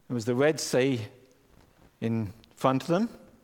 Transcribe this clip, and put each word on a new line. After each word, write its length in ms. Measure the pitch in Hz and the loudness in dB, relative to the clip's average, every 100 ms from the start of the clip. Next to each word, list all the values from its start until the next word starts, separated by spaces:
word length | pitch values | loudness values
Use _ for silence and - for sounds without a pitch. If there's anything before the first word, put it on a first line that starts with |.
| - | -8
There 80 | 123 | -6
was 100 | 110 | -2
the 100 | 123 | 2
Red 240 | 143 156 | 2 0
Sea 400 | - 135 131 123 107 - _ _ _ _ _ _ _ _ | 0 0 2 0 -6 -14 _ _ _ _ _ _ _ _
in 320 | 117 113 104 - - - | -4 -4 -4 -10 -20 -2
front 260 | 135 131 | 2 2
of 60 | - | 0
them, 180 | 170 226 - - - | 0 0 -6 -20 -20